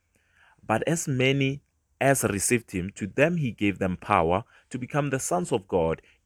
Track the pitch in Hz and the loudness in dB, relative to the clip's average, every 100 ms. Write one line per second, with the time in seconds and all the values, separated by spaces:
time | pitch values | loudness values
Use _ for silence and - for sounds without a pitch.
0 | _ _ _ _ _ _ - 110 - 165 | _ _ _ _ _ _ -4 -2 0 -2
1 | 160 127 131 139 135 143 _ _ _ - | -2 2 2 2 0 -4 _ _ _ 0
2 | 135 135 107 101 - 120 - 95 95 - | 2 2 2 0 0 0 0 -6 -6 -6
3 | 98 - 156 175 127 - 101 90 95 87 | -4 2 2 2 -2 0 -2 0 -2 -2
4 | - 98 82 95 - - - 123 - 147 | 0 2 4 2 -2 -20 -12 -10 -6 -4
5 | 143 131 - 175 175 120 - 92 82 80 | -2 -4 -2 -4 -2 -4 0 0 0 -2
6 | _ _ | _ _